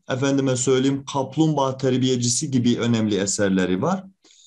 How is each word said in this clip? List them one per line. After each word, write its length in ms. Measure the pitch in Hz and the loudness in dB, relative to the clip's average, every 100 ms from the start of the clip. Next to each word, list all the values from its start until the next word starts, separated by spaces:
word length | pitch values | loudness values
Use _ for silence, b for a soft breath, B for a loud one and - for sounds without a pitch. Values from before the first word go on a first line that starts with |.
| - | -8
efendime 460 | 127 139 139 135 127 | -2 0 0 0 0
söyleyeyim, 500 | - 131 139 135 - | 2 2 2 -2 -4
kaplumbağa 720 | 143 131 147 160 143 135 127 | -4 -4 0 2 2 -2 0
terbiyecisi 760 | 135 127 127 127 120 - 156 | 0 2 0 0 0 -2 -2
gibi 280 | 127 120 110 | 0 2 0
önemli 380 | 117 117 110 98 | 0 0 2 0
eserleri 640 | 98 - 101 95 90 92 | -2 0 0 2 2 0
var. 240 | 147 190 - _ B B | 0 -4 -6 _ B B